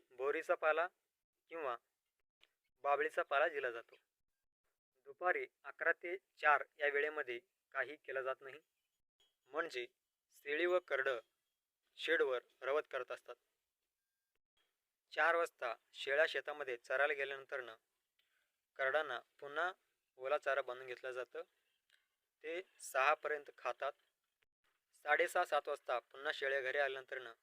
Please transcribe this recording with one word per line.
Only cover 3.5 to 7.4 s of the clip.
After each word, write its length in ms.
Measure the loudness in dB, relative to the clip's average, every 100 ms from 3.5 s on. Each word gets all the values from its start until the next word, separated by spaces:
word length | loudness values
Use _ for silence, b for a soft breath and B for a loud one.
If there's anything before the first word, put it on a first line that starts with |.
| 2 -4
जातो. 260 | -6 -12 -20 _ _ _ _ _ _ _ _ _ _
दुपारी 420 | -20 -2 0 0 -2 _
अकरा 280 | -18 -2 0
ते 240 | 0 -2 -8
चार 480 | -10 0 4 6 4 -2
या 100 | 0
वेळेमध्ये 500 | 2 0 -2 -4 -6